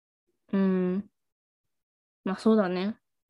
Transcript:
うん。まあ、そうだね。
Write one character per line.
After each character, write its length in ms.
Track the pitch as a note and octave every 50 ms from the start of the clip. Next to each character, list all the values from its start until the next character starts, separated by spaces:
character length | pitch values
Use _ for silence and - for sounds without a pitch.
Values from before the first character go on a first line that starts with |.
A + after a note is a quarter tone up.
| _ _ _ _ _ _ _ _ _ _
う 60 | - G3
ん。 480 | G3 F#3+ F#3 F#3 F3+ F3+ F3+ G3 G3+ - _ _ _ _ _ _ _ _ _ _ _ _ _ _ _ _ _ _ _ _ _ _ -
ま 80 | G3 F#3+
あ、 20 |
そ 180 | - - A3 A3
う 40 | A3
だ 100 | G3+ F3+
ね。 300 | F3+ F3+ F#3 G3+ A3+ - _ _ _ _ _ _